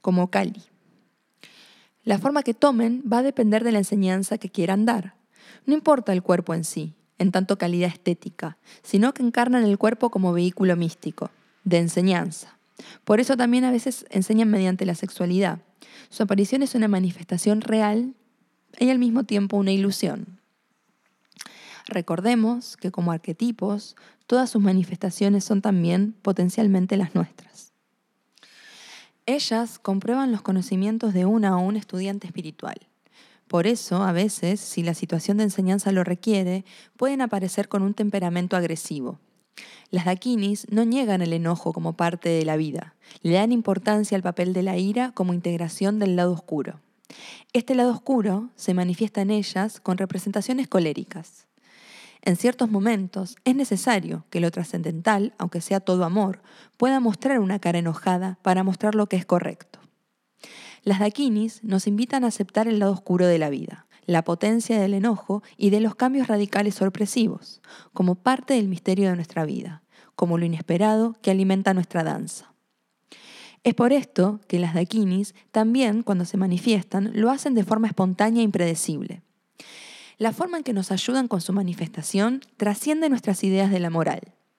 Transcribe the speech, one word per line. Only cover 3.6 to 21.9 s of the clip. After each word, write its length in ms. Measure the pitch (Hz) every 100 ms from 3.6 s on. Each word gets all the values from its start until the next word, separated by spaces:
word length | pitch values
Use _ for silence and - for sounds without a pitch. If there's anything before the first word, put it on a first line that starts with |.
de 100 | 233
la 40 | 214
enseñanza 640 | 190 202 190 190 190 226
que 100 | 190
quieran 360 | - 170 196 226
dar. 280 | 214 190 _ _ _ - - -
No 80 | 302
importa 360 | 311 277 208
el 120 | 185
cuerpo 320 | 185 180 175 165
en 80 |
sí, 320 | 160 - 156 - _ -
en 120 | 185
tanto 280 | 190 190 196
calidad 300 | 175 175 180
estética, 680 | 170 - 175 - - 165 - _ -
sino 320 | - 196 240
que 80 | 277
encarnan 420 | 240 240 240 247
el 140 | 214 196
cuerpo 320 | 214 233 233
como 240 | 190 185
vehículo 420 | 175 180 180 190 175
místico, 540 | 170 - 156 - - _ _ _ 190
de 120 | 170
enseñanza. 800 | 170 170 190 180 170 156 - _ _ _ - -
Por 160 | - 214
eso 180 | 254 254
también 260 | 240 247
a 80 | 254
veces 360 | 240 269 233 -
enseñan 400 | 196 185 220 220
mediante 380 | 208 185 185 190
la 80 | 170
sexualidad. 640 | 196 - 175 185 190 170 _ _ - - -
Su 140 | -
aparición 400 | 214 196 202 262
es 120 | 277 247
una 120 | 220
manifestación 720 | 196 185 180 170 175 208 214
real 540 | 220 220 208 214 247 262 _ _ _ _ _ -
y 100 | 247
al 80 | 262
mismo 260 | 247 233
tiempo 340 | 214 202 196 202
una 140 | 196
ilusión. 680 | 196 196 196 90 - - - _ _ _ _ _ _ _ _ _ - - - - -
Recordemos 920 | -